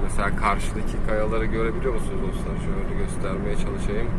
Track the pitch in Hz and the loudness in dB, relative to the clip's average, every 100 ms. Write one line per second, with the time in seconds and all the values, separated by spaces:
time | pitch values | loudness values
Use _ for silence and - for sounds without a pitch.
0 | - - 101 101 104 101 - 107 - - | 0 0 0 2 2 2 0 0 -2 0
1 | 113 107 107 113 113 113 113 113 131 - | 2 2 2 2 2 2 0 0 0 0
2 | - - - - - - - - - - | 0 0 -2 -2 -2 -2 -2 0 0 0
3 | 98 - 95 92 - 104 104 101 104 104 | -2 -2 -2 -2 0 0 0 0 -2 0
4 | - | 0